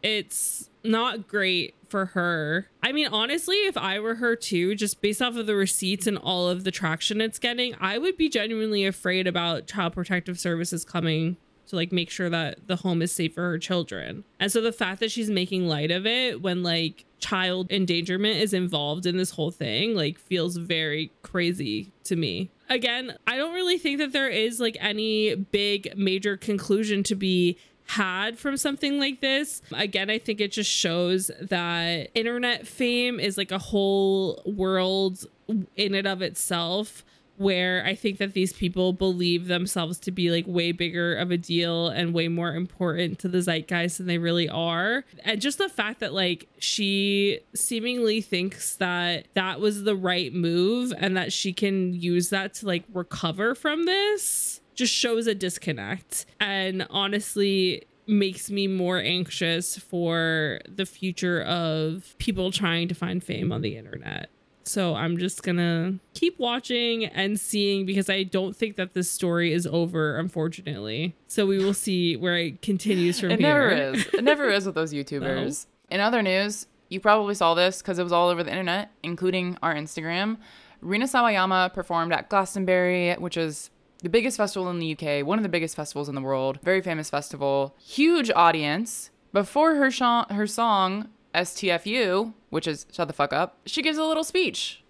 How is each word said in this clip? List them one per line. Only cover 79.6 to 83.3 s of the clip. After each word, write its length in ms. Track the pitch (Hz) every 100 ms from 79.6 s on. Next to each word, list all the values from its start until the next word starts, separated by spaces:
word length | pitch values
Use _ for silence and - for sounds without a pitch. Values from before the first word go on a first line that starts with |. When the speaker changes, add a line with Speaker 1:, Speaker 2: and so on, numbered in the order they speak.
Speaker 2:
our 100 | 160
Instagram. 640 | 151 156 - 160 170 208 220 - - - -
Rina 240 | 170 202 262
Sawayama 680 | 262 240 202 190 185 180
performed 400 | 190 170 170 165
at 160 | 160 -
Glastonbury, 840 | 202 185 202 190 185 180 180 175
which 240 | 175 175